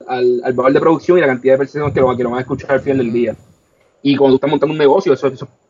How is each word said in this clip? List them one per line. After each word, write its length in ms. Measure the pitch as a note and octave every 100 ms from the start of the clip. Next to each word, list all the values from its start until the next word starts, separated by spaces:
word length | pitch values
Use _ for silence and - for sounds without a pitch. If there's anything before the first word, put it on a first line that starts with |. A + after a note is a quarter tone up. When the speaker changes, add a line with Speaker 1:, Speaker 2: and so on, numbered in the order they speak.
| -
Speaker 1:
al, 340 | B2+ B2 B2 B2+
al 80 |
valor 180 | B2 B2+
de 80 | D3
producción 380 | D#3+ D#3 - F3+
y 40 |
la 60 | D3
cantidad 280 | B2 C3 C3+
de 20 |
personas 320 | C#3 D3 D3
que 60 | -
lo, 160 | C3 B2
que 80 |
lo 60 | B2
van 100 | B2
a 20 |
escuchar 280 | B2+ C3+ -
al 80 | C3+
final 200 | C#3 C3+
del 80 | A#2+
Speaker 2:
Ujú. 100 | A#2+
Speaker 1:
día. 180 | A2+ - _ _ _ _ _ _
Y 120 | C#3 C#3
cuando 200 | C#3 C3
tú 20 |
estás 120 | C#3+
montando 220 | D3+ D3
un 80 | D#3
negocio, 320 | C#3+ E3+ F#3
eso, 160 | C3 C#3
eso 160 | C3
es 80 | - _ _